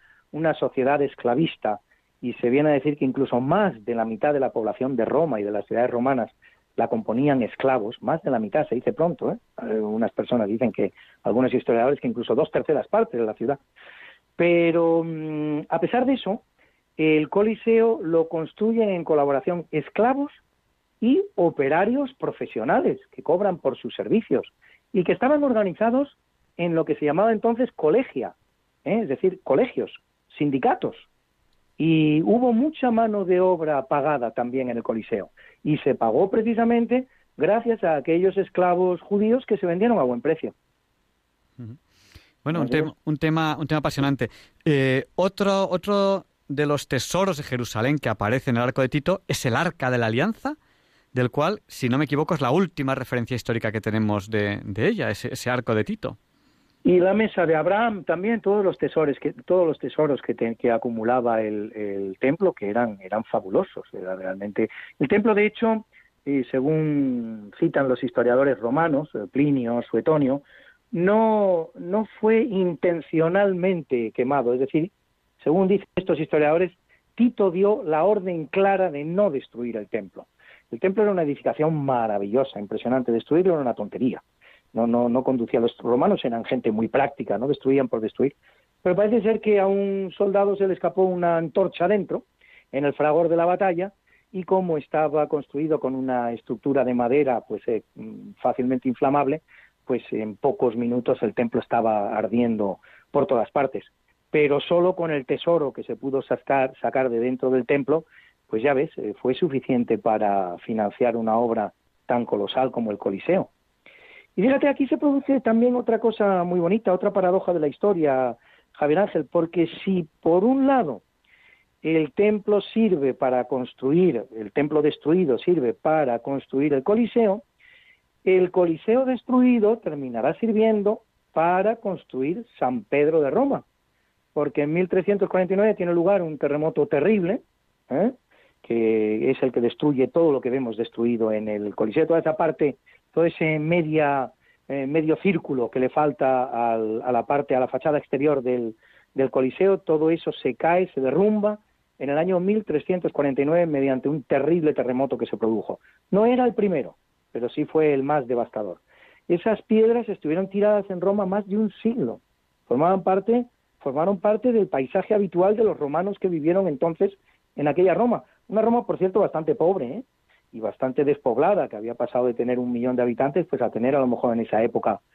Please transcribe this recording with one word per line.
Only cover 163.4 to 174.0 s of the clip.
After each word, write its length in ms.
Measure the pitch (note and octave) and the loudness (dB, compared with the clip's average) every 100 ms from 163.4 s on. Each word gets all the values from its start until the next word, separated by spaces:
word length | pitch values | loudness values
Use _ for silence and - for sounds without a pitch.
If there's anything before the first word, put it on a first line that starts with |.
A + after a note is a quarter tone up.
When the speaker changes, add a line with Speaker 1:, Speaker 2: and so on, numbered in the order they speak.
| A#3+ _ _ _ | -2 _ _ _
Speaker 1:
formaron 400 | C#3+ C3 F3 G3 | -6 -2 -2 0
parte 340 | G#3 G#3+ B3+ | 0 2 2
del 140 | A3+ F#3+ | 2 0
paisaje 480 | C#3 C3+ F#3+ - | -2 -2 -2 0
habitual 420 | G#3 G3 F3 F#3+ A3 | 0 0 2 2 4
de 80 | |
los 140 | A3 D3+ | 0 0
romanos 400 | C#3+ D#3 F#3+ G3 | -2 -2 -4 -4
que 100 | F#3+ | -2
vivieron 380 | E3 D3+ F#3 F#3+ | 0 0 2 0
entonces 500 | C3+ E3 E3+ G3 - _ _ _ | 0 -2 0 -2 -4 _ _ _
en 140 | - D3 | -4 -2
aquella 260 | C#3+ F#3 | 2 4
Roma. 300 | E3 A#3+ G3 - _ - | 4 2 0 -4 _ -4
Una 120 | G#3 | 0
Roma, 240 | A#3 A#3 | 2 2
por 140 | A#3 D#3 | 0 -2
cierto, 220 | F#3 F#3+ | 0 2
bastante 340 | F3+ D#3 D#3+ | 0 0 -2
pobre, 320 | C#3+ E3 F#3+ A#2+ | 2 2 0 -4
¿eh? 160 | F#3 - _ _ _ _ | -8 -14 _ _ _ _
y 80 | A2+ | -8
bastante 440 | A2 - C3 B2+ | -8 -4 -2 0
despoblada, 640 | C#3+ C#3+ C3 A2+ E3 G3 C3 | 0 0 0 2 2 2 -2
que 80 | G#2+ | -6
había 180 | A2+ | -10
pasado 320 | A#2 A#2+ B2 B2 | -6 -4 0 -2
de 80 | |
tener 240 | A#2 B2 B2 | -2 -2 -2
un 120 | B2 | -2
millón 260 | A#2+ B2+ B2 | -2 -2 0
de 60 | |
habitantes, 440 | A#2+ A#2 C#3 F3+ D#3+ | 0 0 -2 -2 -4
pues 160 | C3 | -4
a 80 | A2+ | -4
tener 260 | G#2+ B2 | -2 0
a 40 | C#3 | 0